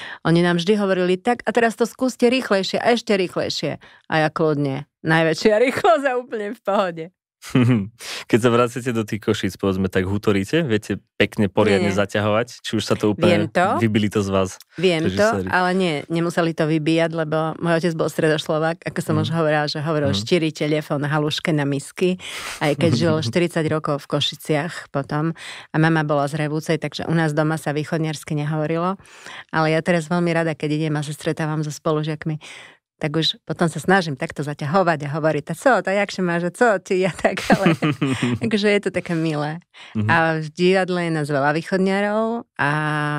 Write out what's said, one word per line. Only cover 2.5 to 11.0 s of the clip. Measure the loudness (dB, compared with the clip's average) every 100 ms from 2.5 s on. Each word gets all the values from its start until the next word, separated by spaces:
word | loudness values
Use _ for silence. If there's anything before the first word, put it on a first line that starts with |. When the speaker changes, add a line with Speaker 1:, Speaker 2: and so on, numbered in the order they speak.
| 0 0 0
Speaker 1:
a | 2
ešte | 0 2
rýchlejšie.“ | 0 0 -2 -4 -4 -6 -6 -12 -18 -4
A | 0
ja | 0
kľudne, | 2 0 2 -2 -4 -10 _
najväčšia | 0 2 2 2 4 4
<laughs> |
rýchlosť | 2 2 4 4 2
a | -2
úplne | -6 -8 -8
v | -8
pohode. | -2 0 0 -4 -14 _ _ _
Speaker 2:
<laughs> | -2 2 4 2 0 -10 -14 -12 0
Keď | 2
sa | 4
vraciate | 4 2 0 -4
do | -2
tých | -2 -4
Košíc, | -2 -2 -2 -2
povedzme, | 0 0 0
tak | 0 -2
hutoríte? | -2 0 0 2 0
Viete | 0 -2 -2 -8